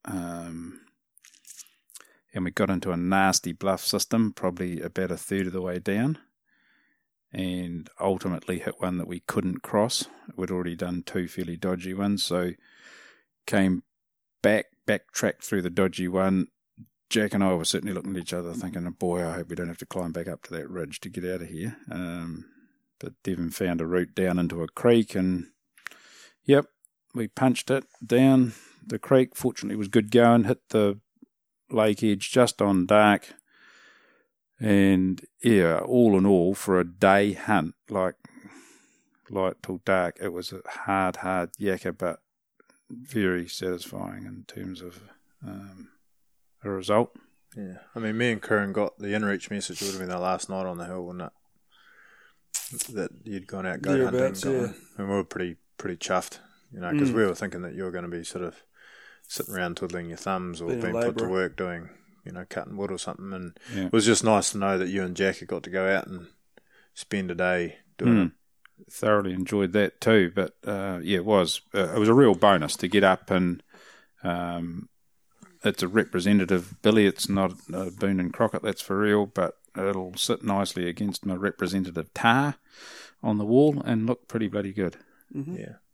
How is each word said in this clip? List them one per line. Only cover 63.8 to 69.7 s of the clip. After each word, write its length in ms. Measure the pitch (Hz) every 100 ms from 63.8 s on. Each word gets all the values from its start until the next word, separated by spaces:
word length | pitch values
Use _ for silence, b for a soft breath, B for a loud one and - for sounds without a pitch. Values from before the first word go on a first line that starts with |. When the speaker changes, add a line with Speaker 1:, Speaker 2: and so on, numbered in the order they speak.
| 92
Speaker 2:
it 60 |
was 120 | 113
just 180 | 107 113
nice 300 | 113 107 -
to 60 | 104
know 200 | 98 95
that 100 | 90
you 140 | 98
and 140 | 92 90
Jack 220 | 95 92
had 100 | 87
got 140 | 90
to 60 | -
go 180 | 92 95
out 180 | 98 -
and 220 | 87 85 _ _ _ b b b
spend 360 | - - 101 92
a 40 |
day 440 | 87 90 90 85 - _ -
doing 140 | 113
Speaker 1:
Mm. 120 | 110 87
Speaker 2:
it. 680 | _ _ _ _ _ -
Speaker 1:
Thoroughly 400 | - 110 104 98
enjoyed 400 | 92 90 104 95